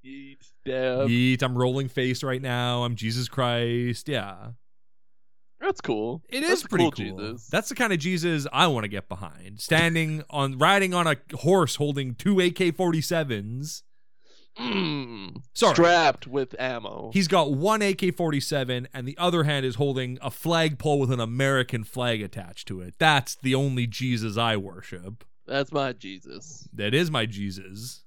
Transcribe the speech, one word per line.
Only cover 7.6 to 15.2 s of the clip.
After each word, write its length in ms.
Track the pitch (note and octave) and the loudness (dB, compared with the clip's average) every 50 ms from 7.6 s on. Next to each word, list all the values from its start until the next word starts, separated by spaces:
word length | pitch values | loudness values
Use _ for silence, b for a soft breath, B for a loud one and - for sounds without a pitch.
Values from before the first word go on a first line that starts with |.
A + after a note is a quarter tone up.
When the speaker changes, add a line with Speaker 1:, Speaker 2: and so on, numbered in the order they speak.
| A3+ - | -2 -2
Speaker 2:
the 60 | C#4 | -2
kind 180 | - B3+ A3 G3 | 0 0 2 2
of 60 | E3 | 0
Jesus 460 | C#3 F3+ F#3 F3 D#3 F3 E3 D3+ C#3 C#3 | 0 0 -2 0 0 0 0 0 -2 -2
I 160 | - C3 F3 F3 | 2 4 4 4
wanna 220 | C#3+ A#2 G#2+ G2+ | 4 2 -2 -2
get 180 | G#2 G2 - - | -4 -6 -8 -8
behind. 540 | G2+ F#2+ G2 E2 - - F2 F#2+ G#2 A2 | -10 -10 -10 -14 -14 -16 -18 -18 -14 -12
Standing 640 | - - E3 D#3 E3+ E3+ E3 E3 D#3+ D#3 D#3 D#3 D3 | -2 2 4 4 4 4 2 2 0 0 -2 -6 -8
<laughs> 40 | - | -6
on, 280 | - D3 C#3 C3+ C3+ B2+ | -2 -2 -2 -2 2 4
riding 360 | D3 E3+ G3 G3 G3 F#3 F3+ | 4 6 6 6 4 2 2
on 140 | F3 E3+ E3 | 2 2 2
a 80 | D3 - - - - B2 | 0 0 -4 -12 -12 -2
horse 380 | - D3+ F#3+ G3 E3 B2+ - | 2 4 6 6 6 4 2
holding 400 | - D3+ D3 C#3+ C#3+ C3+ C3 A#2 | 0 0 0 0 -2 -4 -4 -6
two 260 | - - F#3+ G3+ F#3 | -2 2 4 4 6
A 100 | F3+ F3 | 4 4
K 200 | D#3+ - F#3+ F3 | 4 2 0 0
forty-sevens. 1120 | D#3 - F#3 F3 E3 D#3+ C#3+ - F3 E3 D#3 C#3 A#2 G#2 G2 G#2+ A#2 B2+ C#3+ D3+ - - - - - - - - - b b b b b b b - A3 | 2 2 0 2 2 0 0 0 0 0 0 0 -2 -4 -4 -6 -8 -8 -8 -8 -10 -14 -16 -20 -20 -20 -20 -20 -20 b b b b b b b -14 -10
Speaker 1:
Mm. 840 | A#3 B3 G#3+ G3 F3+ D#3+ D3+ C#3+ C3 A#2+ A#2 G#2+ | -6 -4 -2 0 0 0 -2 -4 -6 -8 -10 -12